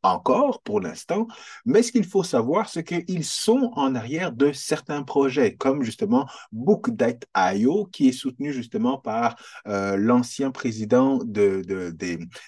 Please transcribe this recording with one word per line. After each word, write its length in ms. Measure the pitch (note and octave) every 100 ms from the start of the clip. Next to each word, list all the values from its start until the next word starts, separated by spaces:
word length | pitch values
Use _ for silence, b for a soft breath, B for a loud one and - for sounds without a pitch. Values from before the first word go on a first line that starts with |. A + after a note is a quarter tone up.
encore 600 | - - - A3+ C#4 A#3
pour 180 | - G#3
l'instant, 460 | F3 - - F#3 A3+ B B B A#2
mais 160 | F#3
ce 100 | A#3+
qu'il 140 | A#3 F3
faut 160 | G3
savoir, 480 | F3 B2+ A#2 F3+ A3
c'est 120 | E3
qu'ils 420 | E3 F3 - F3+
sont 460 | D3+ - - B3 B3 -
en 180 | C3+
arrière 380 | B2 A#2 D#3+ F3+
de 200 | A#2 C#3+
certains 500 | C#3 - D3+ - D3
projets, 520 | C3+ C#3+ C#3 C3 A2+
comme 280 | - C3+ C#3+
justement 440 | A2+ - G#2 B2 C3+ B B
Book 380 | A2 C#3 G3+ - A2
dot 300 | A#2+ A#2+ - -
I 300 | G2+ G2 A#2+
O, 180 | F#3+
qui 240 | G3+ - C3+
est 40 |
soutenu 420 | B2 C3+ B2 C#3+
justement 420 | C3 A#2+ A2 A#2+ C3+
par, 400 | - A#2 A#2 - B B G#2+
euh, 320 | G2 G2 G2
l'ancien 520 | A2 B2 B2 - C3+
président 680 | C3 B2+ A2 G#2+ B2 C3+ C3
de, 440 | A#2 G#2 G2+ F#2+ F2
de, 240 | F#2+ F2
des, 280 | D#2+ F#2 E2+ E2 B